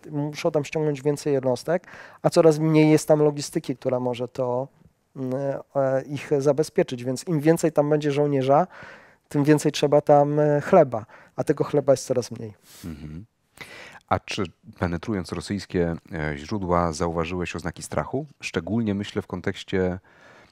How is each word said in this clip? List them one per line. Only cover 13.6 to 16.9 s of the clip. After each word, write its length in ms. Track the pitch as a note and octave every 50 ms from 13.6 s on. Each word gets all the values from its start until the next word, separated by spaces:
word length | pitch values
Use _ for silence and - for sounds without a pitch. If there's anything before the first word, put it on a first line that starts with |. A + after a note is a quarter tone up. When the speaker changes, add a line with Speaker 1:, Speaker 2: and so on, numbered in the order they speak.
| - - - - - - - - _
Speaker 2:
A 120 | - F#2+ F2+
czy 240 | - - - - F#2+ E2 - _ _ A2+ - -
penetrując 520 | F#2+ E2+ E2+ E2+ - A#2 G#2+ F#2+ F2 -
rosyjskie, 640 | F2 F2 - - G#2 F#2+ - - - F#2 E2+ E2+ E2 D2 - -
e, 260 | G2 D#2+ D2+ D2+ D2
źródła 560 | C#2 D2+ - A2 G2+ F#2 F2 F2 F2 F2 E2+